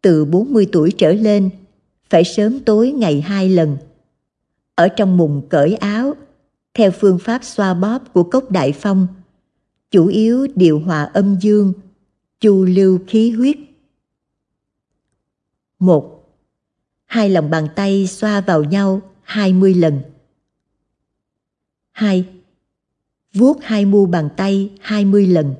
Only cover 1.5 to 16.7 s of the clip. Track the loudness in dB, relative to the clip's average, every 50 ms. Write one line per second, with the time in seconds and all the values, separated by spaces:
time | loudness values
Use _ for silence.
1.5 | -4 -8 -20 _ _ _ _ _ _ _ _ _ 2 2 2 2 0 -2 -2 -2
2.5 | -2 -2 -2 0 2 2 2 0 0 -2 -2 -2 -2 -2 -4 -4 -4 -2 0 2
3.5 | 2 2 2 0 -2 -6 -10 _ _ _ _ _ _ _ _ _ _ _ _ _
4.5 | _ _ _ _ _ 0 0 0 2 0 0 0 2 2 2 0 -2 -6 -6 -4
5.5 | 0 0 0 0 0 -4 -4 -6 -6 -4 -4 -6 -6 -8 -14 _ _ _ _ _
6.5 | _ _ _ _ _ 0 0 0 0 2 0 0 0 0 -2 -6 -8 -8 -8 -10
7.5 | -6 -4 -2 -2 -2 -2 -2 -4 -4 -6 -8 -2 _ 0 0 2 0 -4 -2 -2
8.5 | -4 -2 -2 -2 -4 -4 -4 -2 0 0 0 -2 -4 -12 -20 _ _ _ _ _
9.5 | _ _ _ _ _ _ _ _ 2 2 2 2 2 0 0 0 0 -2 -2 -4
10.5 | 0 2 2 2 2 2 -2 -4 -4 -4 -4 -2 -2 -2 0 0 0 0 0 2
11.5 | 2 2 2 0 -2 -6 -12 -20 _ _ _ _ _ _ _ _ _ _ 2 2
12.5 | 4 4 2 2 2 2 2 2 2 0 -2 -2 0 0 0 0 0 0 -2 -2
13.5 | -2 -4 -8 -20 _ _ _ _ _ _ _ _ _ _ _ _ _ _ _ _
14.5 | _ _ _ _ _ _ _ _ _ _ _ _ _ _ _ _ _ _ _ _
15.5 | _ _ _ _ _ _ 2 2 2 2 0 -6 -20 -20 _ _ _ _ _ _
16.5 | _ _ _ _